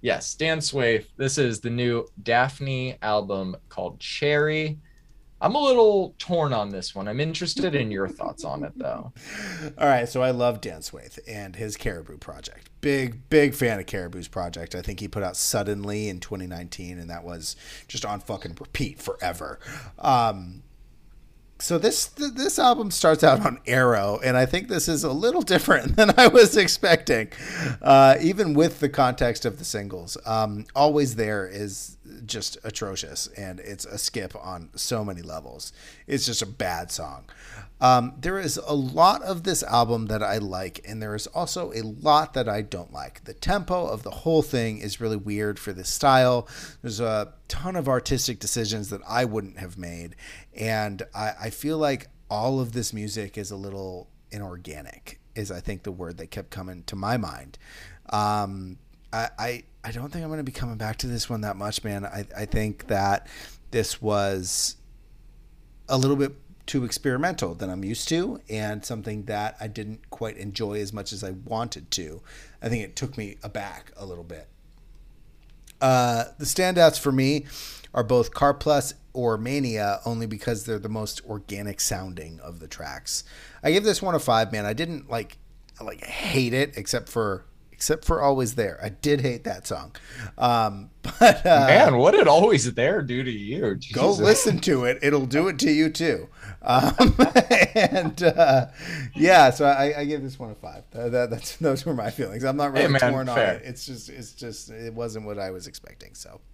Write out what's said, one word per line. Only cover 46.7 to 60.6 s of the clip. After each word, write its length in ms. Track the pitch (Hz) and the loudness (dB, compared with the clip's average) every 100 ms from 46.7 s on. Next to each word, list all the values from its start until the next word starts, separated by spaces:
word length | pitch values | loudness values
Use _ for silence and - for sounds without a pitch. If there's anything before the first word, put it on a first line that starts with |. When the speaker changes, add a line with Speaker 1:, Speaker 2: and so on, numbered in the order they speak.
| - | -14
Speaker 2:
There's 180 | 123 104 | -10 -4
a 340 | 117 110 104 - - | -2 -2 -4 -10 -8
ton 280 | - 170 180 | -6 -4 -4
of 100 | 139 | 0
artistic 520 | 127 - 135 - 110 | 0 0 -2 -2 -4
decisions 500 | 107 - 110 110 95 | -6 -4 -4 -4 -6
that 120 | 98 - | -10 -4
I 160 | 113 | -2
wouldn't 360 | 127 107 98 - | 0 -2 -8 -12
have 180 | 92 87 | -14 -12
made, 380 | 90 85 85 - - - - - | -12 -12 -14 -18 -20 -20 -20 -8
and 460 | 110 110 107 98 - 101 | -4 -2 -4 -6 -12 -8
I, 180 | 107 - | -8 -6
I 60 | 110 | -10
feel 260 | 107 147 156 | -8 -4 0
like 320 | 151 135 - - - | 0 -2 -6 -20 -8
all 300 | 104 117 135 | -2 0 0
of 120 | 123 | -2
this 180 | 117 113 | -4 -6
music 460 | 110 104 107 101 - | -6 -8 -8 -8 -10
is 120 | 98 | -10
a 40 | 101 | -10
little 540 | 98 98 95 90 - - _ | -10 -10 -10 -12 -16 -20 _
inorganic, 880 | 107 101 90 85 76 69 - - - _ - | -14 -12 -14 -14 -16 -16 -20 -20 -20 _ -10
is 160 | 101 | -8
I 80 | 90 | -8
think 220 | - 98 | -8 -10
the 80 | - | -10
word 260 | 90 87 87 | -12 -12 -12
that 140 | 85 | -12
kept 180 | - 95 | -12 -12
coming 340 | - 92 90 85 | -14 -14 -14 -12
to 80 | 98 | -8
my 180 | 98 123 | -2 -2
mind. 400 | 107 - 67 - - - - - - | -4 -10 -18 -20 -20 -20 -20 -20 -6
Um, 680 | 104 104 104 101 98 92 92 - - - | -2 0 0 -2 -8 -12 -16 -20 -20 -10
I, 160 | 110 117 - | -6 -6 -6
I, 240 | 120 120 - - - | -8 -8 -12 -18 -12
I 60 | |
don't 200 | 113 135 | -10 -10
think 140 | 170 160 | -8 -8
I'm 40 | |
gonna 140 | 156 | -8
be 80 | 135 | -8
coming 240 | 131 | -8